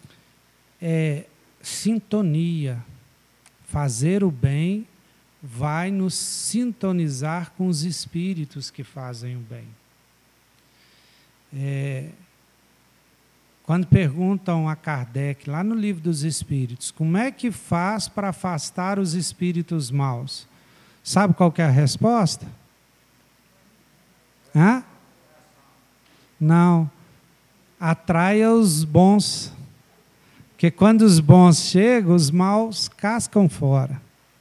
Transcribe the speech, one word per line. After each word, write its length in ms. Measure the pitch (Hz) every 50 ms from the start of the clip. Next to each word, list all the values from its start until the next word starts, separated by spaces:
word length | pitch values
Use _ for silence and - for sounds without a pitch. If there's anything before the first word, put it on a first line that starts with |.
| - - _ _ _ _ _ _ _ _ _ _ _ _ _ _
é 440 | 175 165 165 160 156 156 147 147 - - _ _ _ _ _ _
sintonia. 1200 | - - - - - 202 226 220 - _ 202 214 208 165 147 160 170 170 170 160 147 131 123 120 117 - - - _ _ _ _ _ _ _ _ _ _ _ _ _
Fazer 580 | - - 143 143 135 113 113 135 165 190 202 196
o 80 | 185
bem 560 | 147 120 123 135 139 147 160 180 202 214 226 - _ _ _ _ _ _ _ _ _ _ 156
vai 480 | 131 113 120 139 151 151 160 175 190
nos 240 | 196 190 185 185 -
sintonizar 1400 | - - - - - - - - 226 247 240 208 - - 190 180 175 165 151 135 127 143 156 165 180 170 - -
com 100 | - 185
os 160 | 185 175 143 151
espíritos 880 | 180 156 - - - - 170 175 190 190 165 151 139 - 147 127 -
que 140 | - - 131
fazem 520 | - _ 143 127 127 123 113 120 123 123
o 40 | 123
bem. 260 | 117 110 120 117 113 113 110 _ _ _ _ _ _ _ _ _ _ _ _ _ _ _ _ _ _ _ _ _ _ _ _ _ _ _ _ _ _ _ _ _ _ _ -
É, 580 | 135 139 139 139 135 139 139 135 131 139 160 165 - 180 _ _ _ _ _ _ _ _ _ _ _ _ _ _ _ _ _ _ _ _ _ _ _ _ _ _ _ _
quando 220 | - 160 180 180
perguntam 800 | - - 196 180 143 131 170 185 190 202 185 190 180 170 165 156 156
a 80 | 156
Kardec, 720 | 151 - 160 151 131 123 113 120 135 139 143 139 135 - 143
lá 140 | 143 160 190
no 100 | 214 226
Livro 280 | 226 208 208 196 165 156
dos 200 | 175 165 143 143
Espíritos, 680 | 165 143 - - - 147 135 131 113 123 - - -
como 260 | - - 160 160 170
é 140 | 196 240 269
que 200 | - - - 240
faz 580 | 185 - - - 175 170 175 190 220 208 - -
para 200 | - 208 202 196
afastar 680 | 175 - - 185 175 147 - - - - 180 190 202 196
os 160 | 196 170 156
espíritos 760 | 180 156 - - - 180 180 170 170 165 - 170 160 139 117
maus? 580 | 131 143 139 135 123 120 131 135 - - - _ _ _ _ _ _ _ _ _ _ _ _
Sabe 320 | - - 185 208 190 165
qual 160 | - 185 170
que 100 | 147 -
é 60 | 165
a 40 | 147
resposta? 760 | 127 139 147 131 - - - 226 240 233 190 147 - - - - - - _ _ _ _ _ _ _ _ _ _ _ _ _ _ _ _ _ _ _ _ _ _ _ _ _ _ _ _ _ _ _ _ _ _ _ _ _ _ -
Hã? 280 | 151 165 202 247 262 - - - _ _ _ _ _ _ _ _ _ _ _ _ _ _ _ _ _ _ _ _ _ _ _ _ _ _ _ _ _
Não. 500 | 156 156 165 170 175 175 175 165 160 143 - _ - _ _ _ _ _ _ _ _ _ _ _ _ _ _ _
Atraia 720 | 180 160 165 - - - 170 165 175 190 208 214 220 226 226
os 320 | 233 220 185 151 151 160
bons. 680 | 156 147 170 185 196 202 208 196 - - - - - - - - - - _ _ _ _ _ _ _ _ _ _ _ _ _ - _
Porque 220 | _ - - 170 -
quando 300 | - 190 214 226 220 220
os 180 | 214 175 160
bons 460 | 151 143 - 180 180 180 160 - -
chegam, 500 | - - 180 202 240 247 233 196 165 175
os 160 | 175 156 139 156
maus 560 | 180 185 196 202 214 226 226 202 - - -
cascam 600 | - - - 208 226 233 - - - 208 196 165
fora, 540 | - - 131 135 135 135 131 135 139 - - - _ _ _ _ _ _